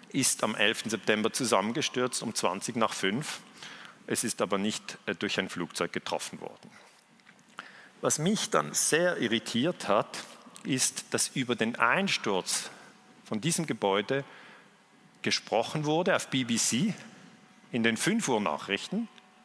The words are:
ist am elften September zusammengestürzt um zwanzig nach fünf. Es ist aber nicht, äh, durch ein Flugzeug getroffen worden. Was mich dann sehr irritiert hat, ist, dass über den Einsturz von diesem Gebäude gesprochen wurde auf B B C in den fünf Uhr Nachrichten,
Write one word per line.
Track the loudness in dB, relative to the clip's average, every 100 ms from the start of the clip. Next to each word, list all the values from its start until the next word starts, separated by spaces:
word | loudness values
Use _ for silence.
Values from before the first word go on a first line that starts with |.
| -6
ist | 0 2 2
am | 0
elften | 2 2 2 -2
September | -2 2 4 4
zusammengestürzt | 0 2 4 2 0 -2 0 -2 -2
um | -4 -2
zwanzig | 0 -2 -4 0
nach | 0
fünf. | 2 0 0 -4 -10 -12 -18 -18 -16 -18 -16 -6
Es | -2 -2
ist | -2
aber | 0 0
nicht, | 0 -2 -8 -12 -6
äh, | -4
durch | -2 -2
ein | -2
Flugzeug | -4 -6 -2 -2
getroffen | -4 -4 -4 -6 -10
worden. | -12 -14 -20 -20 -20 -20 _ -20 -20 -20 -20 -18 -18 -18 -20 -2
Was | 0 2
mich | 2 0 2
dann | 2 2
sehr | 0 2 4 2 2
irritiert | 2 0 0 0 0 0 2
hat, | 2 2 -6 -12 -16 -20 -12
ist, | -4 0 0 -2 -4
dass | -2 0
über | -2 -2 0
den | 0 4
Einsturz | 4 4 2 0 0 0 0 -2 -4 -14 -20 -20 -20 -18
von | -6 -2
diesem | 0 0 -2
Gebäude | 0 2 2 2 -2 -4 -14 -20 -20 -20 -20 _ -20 -20 -6
gesprochen | -2 -2 0 0 0 -2 0
wurde | 2 4 2
auf | 2
B | -2
B | 0 2
C | 2 2 0 -2 -10 -20 -20 -20 -20 -20 -6
in | 0
den | 2 2
fünf | 2 0 2
Uhr | 2
Nachrichten, | 2 -2 -2 -4 -2 -4 -6 -10 -20 -20